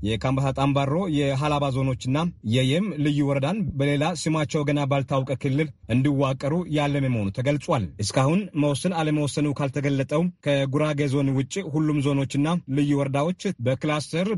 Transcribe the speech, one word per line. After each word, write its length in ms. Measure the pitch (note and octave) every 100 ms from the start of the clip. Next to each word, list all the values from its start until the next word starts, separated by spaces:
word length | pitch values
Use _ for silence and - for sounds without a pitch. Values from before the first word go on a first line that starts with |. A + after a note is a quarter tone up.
የካምባታ 460 | G2+ A2 C3 C3+ C#3
ጣምባሮ፣ 380 | C3+ C#3 C#3 C3+ D#3 G3
የሀላባ 560 | D3 C#3 C3+ D3+ D3 C#3+
ዞኖችና 480 | C3 C3+ B2 B2+ C#3 F3 - G#2
የየም 380 | B2 C3 D#3 G#3 D3+
ልዩ 200 | D3 D3
ወረዳን 340 | C#3+ C#3 C#3 G#3+ D3+
በሌላ 300 | C3+ C#3+ C#3+ D3+
ስማቸው 480 | E3+ E3 D#3 D3+ D#3+
ገና 160 | C#3+ D3 C#3+
ባልታወቀ 440 | C#3 C3+ C3+ C3 C3+
ክልል 300 | C#3+ C3+ D#3 - -
እንዲዋቀሩ 640 | A#2+ C#3 C#3 C3+ C3 C#3 E3 E3+
ያለመ 320 | D3 C#3+ C#3+ C3+
መሆኑ 220 | A#2+ G2
ተገልጿል። 500 | G2 B2+ D3 - C#3+ F2 -
እስካሁን 400 | G#2+ - C3 F3+ G3 D3+
መወሰን 380 | D3 C#3 F#3 E3+
አለመወሰኑ 520 | D#3 D3+ D3 - D3
ካልተገለጠው 680 | C3+ C#3+ D3 C#3+ C#3 C3+ D3 F3 -
ከጉራጌ 580 | D3 C#3 C3+ C#3+ D3+ D3 D3
ዞን 220 | C#3 C#3
ውጭ 220 | C3+ C3+ G3 F#3+
ሁሉም 320 | D3 D3+ D3
ዞኖችና 440 | C#3 C#3 C3+ C#3 D3+ E3+ -
ልዩ 220 | C3+ C#3+ C#3+
ወረዳዎች 460 | C#3 C#3 D#3 F#3 G3+ -
በክላስተር 720 | A#2 C3 D3+ D3+ - D#3+ F#3+